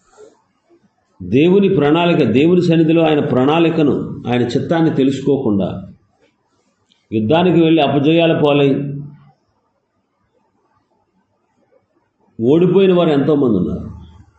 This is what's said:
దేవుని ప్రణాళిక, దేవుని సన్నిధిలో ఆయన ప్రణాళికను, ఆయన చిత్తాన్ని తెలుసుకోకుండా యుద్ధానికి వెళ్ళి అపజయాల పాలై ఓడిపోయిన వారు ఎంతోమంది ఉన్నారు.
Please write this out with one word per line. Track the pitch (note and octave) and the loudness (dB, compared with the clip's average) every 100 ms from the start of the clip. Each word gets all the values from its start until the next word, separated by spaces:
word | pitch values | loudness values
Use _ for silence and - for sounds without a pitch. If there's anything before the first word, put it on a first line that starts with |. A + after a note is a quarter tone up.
| _ - G#4+ _ _ _ _ _ _ _ _ - | _ -20 -20 _ _ _ _ _ _ _ _ -18
దేవుని | F2+ B2 E3+ G3+ G3 F#3+ | -4 0 2 2 2 0
ప్రణాళిక, | C#3+ E3 F3 E3 | 0 0 0 0
దేవుని | A#2 B2 E3 F3+ | 0 0 2 2
సన్నిధిలో | E3 E3 D#3+ E3 | 2 0 2 2
ఆయన | D#3+ D3 | 0 0
ప్రణాళికను, | C#3 B2 C3 E3 E3 E3 C#3+ F#2+ - - A#2 | -2 0 0 0 0 0 0 -2 -6 -10 -4
ఆయన | B2 | -4
చిత్తాన్ని | A#2 C3+ - E3 D#3+ C#3 | -2 -4 -2 -2 0 0
తెలుసుకోకుండా | C3+ C3 D3 C3+ A2 G2+ F2+ - - - _ _ _ _ _ _ _ _ _ _ _ | -2 -2 -2 -2 -2 -2 -4 -8 -16 -20 _ _ _ _ _ _ _ _ _ _ _
యుద్ధానికి | A2 G#2+ D#3+ F3+ E3 | -4 0 2 2 2
వెళ్ళి | D#3+ D#3+ | 2 2
అపజయాల | C#3 C#3+ C#3+ E3 E3 D3 C#3+ | 2 0 0 2 2 0 0
పాలై | C#3+ C#3 - - - - - _ _ _ _ _ _ _ _ _ _ _ _ _ _ _ _ _ _ _ F#3+ _ _ _ _ _ _ _ _ _ _ _ - | 2 0 0 -6 -10 -14 -20 _ _ _ _ _ _ _ _ _ _ _ _ _ _ _ _ _ _ _ _ _ _ _ _ _ _ _ _ _ _ _ -4
ఓడిపోయిన | A#2 E3 F3 F#3+ F#3+ | 0 2 2 2 2
వారు | F3 D#3+ | 2 2
ఎంతోమంది | C#3+ C#3 C#3+ B2+ F#2+ | 0 0 0 0 0
ఉన్నారు. | D#2+ - - - - - _ | -4 -6 -12 -16 -20 -20 _